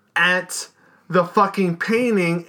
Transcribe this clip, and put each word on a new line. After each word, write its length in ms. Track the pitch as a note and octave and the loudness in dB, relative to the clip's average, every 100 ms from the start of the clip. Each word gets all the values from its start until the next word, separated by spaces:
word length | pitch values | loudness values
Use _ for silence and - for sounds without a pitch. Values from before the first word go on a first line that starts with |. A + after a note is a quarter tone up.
| _ D#3+ | _ 0
at 540 | F3 F3+ F3 - - _ _ _ - | 2 2 -2 -10 -12 _ _ _ -2
the 140 | F3 F3 | 0 2
fucking 520 | G#3+ F#3+ G3+ F#3 E3+ | 2 2 2 -2 -2
painting 680 | - A3+ B3 G#3 E3+ E3+ | -2 0 0 0 0 -2